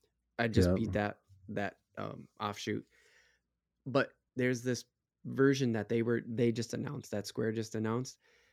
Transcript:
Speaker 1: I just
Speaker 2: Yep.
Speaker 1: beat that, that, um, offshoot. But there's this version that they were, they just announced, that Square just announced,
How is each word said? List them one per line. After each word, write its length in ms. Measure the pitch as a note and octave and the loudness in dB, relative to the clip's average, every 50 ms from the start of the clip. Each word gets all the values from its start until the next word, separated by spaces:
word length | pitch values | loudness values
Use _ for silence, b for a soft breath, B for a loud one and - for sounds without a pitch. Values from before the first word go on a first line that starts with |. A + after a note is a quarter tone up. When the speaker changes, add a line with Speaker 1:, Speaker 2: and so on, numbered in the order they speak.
| _ _ _ _ _ _ _ - | _ _ _ _ _ _ _ -2
Speaker 1:
I 80 | A#2+ | -2
just 220 | A#2 G#2 G#2 F2+ F2 | 2 4 4 6 6
Speaker 2:
Yep. 60 | F#2 | 4
Speaker 1:
beat 140 | - A2+ G2 F#2+ | 2 2 0 0
that, 260 | G#2 G#2 G2+ - - _ _ - - - - | 0 -2 -2 -4 -8 _ _ -20 -20 -12 -8
that, 280 | G#2+ G2+ G2+ F#2+ - _ _ _ - | -4 -4 -4 -4 -6 _ _ _ -12
um, 320 | G#2+ G#2 G2+ G#2 - - - _ - | -10 -8 -8 -8 -12 -16 -16 _ -6
offshoot. 480 | G#2+ G#2 G#2 - - A2+ G#2 A2 - _ b b b b b b b b b b b _ _ _ _ _ _ _ - | -4 -4 -4 -4 -4 -4 -4 -4 -6 _ b b b b b b b b b b b _ _ _ _ _ _ _ -6
But 280 | C3+ A#2+ C3+ B2 - - _ _ _ - | -2 0 0 0 0 -4 _ _ _ -4
there's 260 | B2+ B2 B2+ C3 A#2+ B2 | 0 0 0 0 0 0
this 220 | B2+ A#2+ A#2 - _ _ _ _ _ _ _ - | -2 -2 -2 -4 _ _ _ _ _ _ _ -12
version 480 | B2 A#2+ B2 C3+ C#3 C#3 C3 C#3 A#2+ A2+ | -2 4 6 6 6 6 4 2 2 2
that 160 | A2 G2+ - | 0 0 0
they 120 | A#2 A#2 A2+ | 0 0 2
were, 180 | A#2 A#2 A2+ - | 2 0 0 -2
they 280 | A#2+ A2+ A2 A#2 A#2 A2+ | -2 0 2 2 2 2
just 200 | A#2 A2+ - - | 0 -2 -4 -4
announced, 380 | A#2 A2+ - C#3 - - - | -4 -4 -4 -6 -8 -8 -6
that 160 | - G#2 G2 | -4 -4 -4
Square 240 | - - A#2+ A2+ A2+ | -4 -4 -2 -2 -2
just 240 | A2 A2+ A2 A2 - | -2 -2 -4 -4 -4
announced, 420 | A2 A2 A2 A2+ A#2+ C3 - - _ b b b b b b | -2 -2 0 0 -2 -4 -6 -10 _ b b b b b b